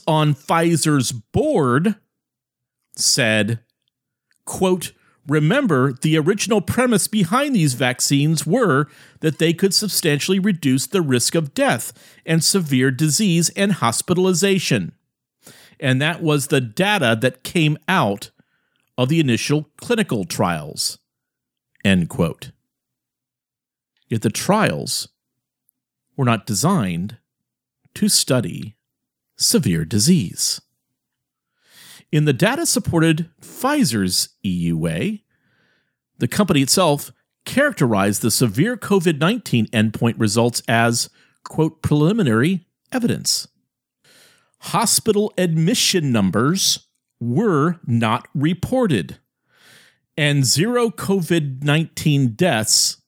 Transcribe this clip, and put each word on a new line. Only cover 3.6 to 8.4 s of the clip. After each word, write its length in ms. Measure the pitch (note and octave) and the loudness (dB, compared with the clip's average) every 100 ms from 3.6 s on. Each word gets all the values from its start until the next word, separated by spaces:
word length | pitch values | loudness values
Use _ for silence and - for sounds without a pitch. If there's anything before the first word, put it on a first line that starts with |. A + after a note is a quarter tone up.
| _ _ _ _ _ _ _ _ | _ _ _ _ _ _ _ _
quote, 480 | - - F#3 F3+ - - _ _ - | -12 -2 0 0 -4 -16 _ _ -4
"Remember, 680 | D3+ D3+ B3+ C4 C#3 C3+ | 0 2 2 2 2 0
the 240 | B2 D#3+ D#3 | 0 0 2
original 440 | D3+ G#3 - A3 | 2 0 0 -2
premise 460 | - - B3+ G#3+ - | 0 0 0 0 0
behind 480 | G#3+ E3 A#3 D4 B3 | -2 0 0 0 2
these 180 | D#3 | 0
vaccines 720 | B2 C3 B2 - C#3+ D3 D#3+ | 0 -2 0 0 2 2 0